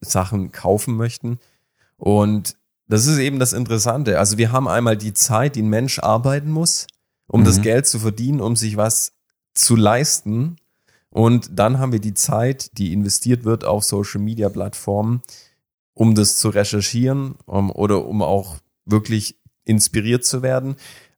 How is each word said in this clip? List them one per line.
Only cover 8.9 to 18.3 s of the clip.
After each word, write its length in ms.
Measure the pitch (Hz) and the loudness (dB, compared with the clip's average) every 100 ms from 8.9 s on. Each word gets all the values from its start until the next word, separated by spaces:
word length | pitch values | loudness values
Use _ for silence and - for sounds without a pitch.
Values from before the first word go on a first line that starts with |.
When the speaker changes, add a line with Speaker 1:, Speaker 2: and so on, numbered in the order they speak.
| - - _ _ _ _ | 0 -4 _ _ _ _
Speaker 1:
zu 200 | - - | 0 4
leisten. 840 | 113 104 120 156 - 104 113 156 170 _ _ _ _ _ | 6 4 4 0 -2 -2 -4 -4 -8 _ _ _ _ _
Und 400 | - 117 120 - 92 | 2 4 4 0 0
dann 200 | 107 131 | 2 2
haben 140 | 131 | 0
wir 80 | 110 | -2
die 120 | 104 | -2
Zeit, 640 | 101 - 107 123 135 - - | -4 -2 0 0 -2 -8 -6
die 160 | 92 | -2
investiert 520 | 98 98 - 120 120 | -2 -2 0 0 0
wird 200 | 110 110 | 2 -2
auf 200 | - 104 | 0 -2
Social-Media-Plattformen, 1400 | - 101 101 104 107 113 101 104 98 - - 101 110 123 - - _ _ _ _ _ | 0 -2 -4 -4 -6 -2 -4 -4 -8 -8 -4 -2 -2 -4 -6 -20 _ _ _ _ _
um 200 | - 113 | 0 4
das 220 | 107 98 - | 4 2 0
zu 140 | 110 | 0
recherchieren, 840 | 101 101 104 98 117 127 139 135 - - | 0 0 0 -2 -2 0 -2 -6 -12 -6
um, 240 | 95 98 | -2 -2
oder 340 | - 101 101 | 0 0 0
um 160 | 67 104 | -2 -2
auch 360 | 80 | 0